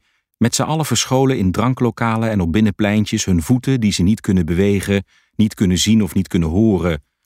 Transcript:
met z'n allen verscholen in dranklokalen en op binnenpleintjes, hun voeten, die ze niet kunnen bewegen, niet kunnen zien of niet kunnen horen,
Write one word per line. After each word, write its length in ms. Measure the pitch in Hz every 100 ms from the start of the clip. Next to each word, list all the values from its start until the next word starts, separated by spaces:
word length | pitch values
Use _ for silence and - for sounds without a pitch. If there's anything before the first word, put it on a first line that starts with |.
| _ _ _ -
met 180 | 113
z'n 80 | -
allen 240 | 127 160 151
verscholen 520 | 113 - 131 135 131
in 140 | 95
dranklokalen 800 | 87 117 127 123 - 117 113 113
en 100 | 104
op 120 | 85
binnenpleintjes, 720 | 92 110 - 107 107 104 110
hun 180 | - 90
voeten, 380 | 80 127 135 135
die 120 | 107
ze 100 | -
niet 180 | 87 110
kunnen 260 | - 92 82
bewegen, 580 | 87 101 101 95 101 - _ _
niet 200 | - 107
kunnen 240 | - 98 90
zien 240 | 101 110
of 120 | 95
niet 140 | - 90
kunnen 200 | 92 82
horen, 540 | 85 113 95 87 76 _ _